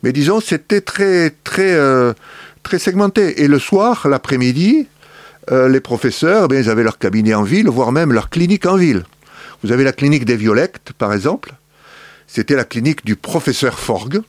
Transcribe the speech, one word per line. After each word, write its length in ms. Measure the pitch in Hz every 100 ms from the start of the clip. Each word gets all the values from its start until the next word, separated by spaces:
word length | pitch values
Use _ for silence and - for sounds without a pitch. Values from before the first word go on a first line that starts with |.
Mais 100 | 113
disons, 280 | 131 147 214
c'était 400 | 220 160 _ 202
très, 500 | 196 - 196 185 160 -
très, 300 | - - 190
euh, 380 | 170 139 131 123 113 - - - -
très 160 | - 185
segmenté. 640 | - 185 202 196 190 127
Et 60 | 143
le 100 | 143
soir, 480 | - 196 220 240 151
l'après-midi, 800 | 135 - 135 127 127 185 311 269 _ - - - - -
euh, 180 | 131 131
les 120 | 131
professeurs, 680 | - 120 131 - 160 208 175
ben, 140 | 135
ils 60 | 117
avaient 160 | 110
leur 140 | 113 -
cabinet 360 | 98 104 107
en 100 | 107
ville, 240 | 101 170 226
voire 240 | 120 120
même 200 | 135 165
leur 160 | 117 -
clinique 380 | - 175 202 185
en 100 | 190
ville. 280 | 175 104 85 _ _ - - -
Vous 80 | 101
avez 120 | 123
la 80 | 135
clinique 340 | 123 143 147 110
des 100 | 117
Violettes, 560 | 110 107 175 - - -
par 160 | 104
exemple. 400 | 104 107 214 - 139 _ _ - - - - _
C'était 300 | - 107 143
la 80 |
clinique 420 | 113 120 127 151 107
du 100 | 104
professeur 640 | - 170 - 123 131 -
Forgue 420 | - - 113 180